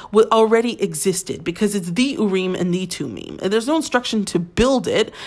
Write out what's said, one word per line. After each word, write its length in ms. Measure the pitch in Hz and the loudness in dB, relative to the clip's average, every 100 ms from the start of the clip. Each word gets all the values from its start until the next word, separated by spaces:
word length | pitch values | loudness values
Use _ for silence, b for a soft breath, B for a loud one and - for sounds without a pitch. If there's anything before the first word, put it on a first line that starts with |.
| B | B
w-, 160 | 214 220 | 4 4
already 500 | 226 220 226 233 - | 6 4 4 2 -2
existed 600 | 202 156 196 175 - - 175 | -4 -2 -2 -2 -4 -8 -6
because 280 | 170 208 | -2 0
it's 180 | 202 175 | 0 -2
the 260 | 170 269 - | 0 0 2
Urim 340 | 214 190 185 | 0 0 -2
and 200 | 185 180 | -2 0
the 120 | 175 180 | -2 -4
Tumim. 560 | - 135 92 - 76 | -6 -8 -8 -12 -4
And 120 | 196 | 0
there's 140 | 220 233 | 0 2
no 100 | 320 | 0
instruction 480 | - 247 247 220 190 | 2 -2 0 -2 0
to 140 | 175 | -2
build 480 | 175 - 247 262 170 | -2 2 4 2 2
it. 260 | 185 220 - | 0 0 -4